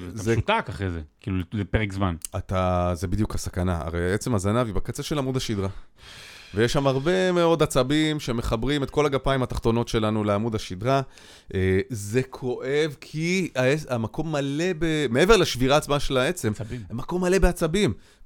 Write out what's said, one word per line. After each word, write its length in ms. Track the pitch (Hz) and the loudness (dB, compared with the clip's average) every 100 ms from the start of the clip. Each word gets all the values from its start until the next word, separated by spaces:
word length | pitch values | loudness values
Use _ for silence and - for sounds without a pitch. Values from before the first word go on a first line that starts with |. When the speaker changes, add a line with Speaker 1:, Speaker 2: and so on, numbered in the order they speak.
| 87 | -4
Speaker 1:
זה 100 | 113 | -6
Speaker 2:
זה 80 | 110 113 | 0 0
Speaker 1:
משותק 300 | 151 220 - | 2 0 -2
אחרי 200 | 95 95 | -6 -6
זה, 100 | 85 78 _ | -6 -10 _
כאילו, 180 | - 92 87 | -6 -4 -4
לפרק 400 | 107 92 110 107 | -6 -2 -2 -2
זמן. 220 | 95 98 80 - 101 | -2 -2 -2 -6 -8
Speaker 2:
אתה, 540 | - 92 92 90 90 | -2 0 2 2 0
זה 140 | 87 92 | -2 -2
בדיוק 280 | 98 107 - | 0 0 -2
הסכנה. 440 | - - 90 85 | -6 -2 -2 -2
הרי 300 | 73 85 87 | -4 -2 0
עצם 220 | 107 127 107 | 0 0 0
הזנב 300 | 98 117 117 | 2 0 0
היא 80 | |
בקצה 300 | 92 - 120 | -2 -4 -6
של 140 | 139 151 | -4 -2
עמוד 200 | 131 131 | -2 -2
השדרה. 300 | - 101 98 - - _ - - - - - | -2 -2 -4 -6 -16 _ -20 -20 -20 -20 -6
ויש 200 | 95 117 | 0 2
שם 140 | 147 139 | 2 2
הרבה 440 | 131 147 185 185 | 0 0 2 2
מאוד 320 | 175 170 165 | 4 4 4
עצבים 560 | 151 139 127 151 156 151 | 2 2 2 2 2 0
שמחברים 640 | - 117 - 117 123 147 | -4 -4 -2 -2 0 -2
את 60 | 131 | 0
כל 160 | 147 147 | 0 2
הגפיים 380 | 135 139 135 | 2 0 0
התחתונות 440 | 120 123 117 113 117 | -2 0 0 2 0
שלנו 360 | 113 107 110 | 0 0 0
לעמוד 320 | 104 101 117 107 | 2 0 0 -4
השדרה. 460 | - 92 120 135 131 - - - - | -6 -6 0 0 -2 -10 -20 -20 -6
אה, 260 | 95 95 95 - | 0 2 2 0
זה 320 | 110 101 120 131 | -6 -2 -2 -2
כואב 680 | - 127 117 127 147 156 131 | -6 -6 -6 -2 0 -2 -4
כי 480 | - 151 165 185 160 131 | -12 -6 -2 0 -2 0
העץ-, 300 | 127 156 143 | 2 0 -2
המקום 420 | 120 110 - 160 | -4 -2 -4 -2
מלא 340 | 147 139 143 180 160 | -2 -2 -2 -2 -2
ב-, 260 | 165 156 131 | 0 0 2
מעבר 280 | 120 180 214 | 4 8 8
לשבירה 400 | 160 120 131 147 | 6 2 4 4
עצמה 220 | 139 143 | 4 0
של 180 | - 131 | 2 2
העצם, 340 | 139 180 110 | 0 0 -2
Speaker 1:
עצבים. 300 | 104 110 123 90 | -4 -6 -10 -10
Speaker 2:
המקום 320 | 117 - 180 | -10 -6 -2
מלא 160 | 180 190 | 2 4
בעצבים. 540 | 180 170 165 190 180 - - _ | 4 4 0 2 2 0 -10 _